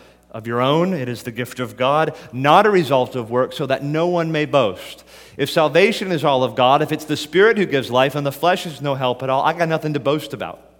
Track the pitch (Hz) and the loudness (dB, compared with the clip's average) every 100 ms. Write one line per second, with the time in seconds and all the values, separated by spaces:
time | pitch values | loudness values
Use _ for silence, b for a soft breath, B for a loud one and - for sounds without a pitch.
0 | B B B 117 110 117 131 156 180 175 | B B B -14 -6 0 2 2 0 -2
1 | 123 117 - 113 123 - 123 107 127 147 | -6 -8 -8 -8 -8 -8 -10 -2 0 2
2 | 156 151 B 123 139 170 214 196 143 135 | 0 -4 B -2 4 6 6 2 2 2
3 | 123 131 110 123 127 - 143 131 143 151 | 0 -4 -4 0 0 -2 -4 -2 -2 -2
4 | 175 175 165 156 151 143 110 90 - - | -2 -2 -2 -2 0 2 2 -2 -12 -20
5 | - B B B 139 - 151 151 208 220 | -20 B B B -2 2 2 4 4 2
6 | 196 165 147 131 127 113 127 143 151 156 | -4 -2 0 2 0 2 4 4 2 -4
7 | - 147 - 175 214 220 185 139 110 123 | -4 -8 -2 4 4 4 0 -2 0 2
8 | 139 143 143 135 170 180 180 135 143 135 | 2 0 -6 -2 0 0 -4 -8 -6 -2
9 | 127 123 131 131 143 165 165 160 156 147 | -2 -4 -2 0 0 0 -2 -2 -2 -4
10 | 123 151 147 120 90 90 - _ | -2 -2 -4 -10 -10 -12 -20 _